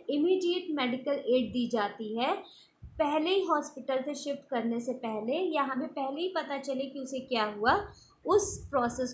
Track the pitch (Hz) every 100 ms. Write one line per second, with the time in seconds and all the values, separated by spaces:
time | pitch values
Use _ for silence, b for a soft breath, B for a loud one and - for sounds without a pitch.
0 | - 294 339 381 349 370 339 294 247 262
1 | 294 277 - 254 214 247 233 233 202 208
2 | 214 226 269 403 B B B _ - -
3 | 294 311 320 392 339 302 285 - - 262
4 | 269 285 285 277 - 247 226 233 240 247
5 | 226 214 226 311 370 302 269 262 311 285
6 | 269 285 370 339 277 277 277 254 277 277
7 | 262 262 - 233 214 208 226 381 - B
8 | B B - 392 - - - 269 240 -
9 | 247